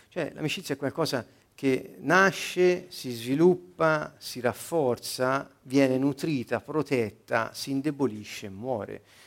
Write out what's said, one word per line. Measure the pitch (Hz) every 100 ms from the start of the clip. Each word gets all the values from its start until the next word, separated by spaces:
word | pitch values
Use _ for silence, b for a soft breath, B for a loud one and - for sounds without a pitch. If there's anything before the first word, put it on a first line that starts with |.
| b
Cioè, | 175 147
l'amicizia | - 151 196 165 135
è |
qualcosa | 139 165 151 131 - b b -
che | 135 131 - -
nasce, | 139 180 190 - - 180 180 180 -
si | - 127
sviluppa, | 117 120 139 170 175 - - 160 156 151 -
si | - 127
rafforza, | 117 - - 170 131 117 - - 127 135 - _
viene | 135 139 135 131
nutrita, | 139 131 165 139 113 117
protetta, | - 151 - 131 107 - - 117 113
si | - -
indebolisce | 135 147 143 131 107 104 - 104
e |
muore. | 95 127 113 101 104 b b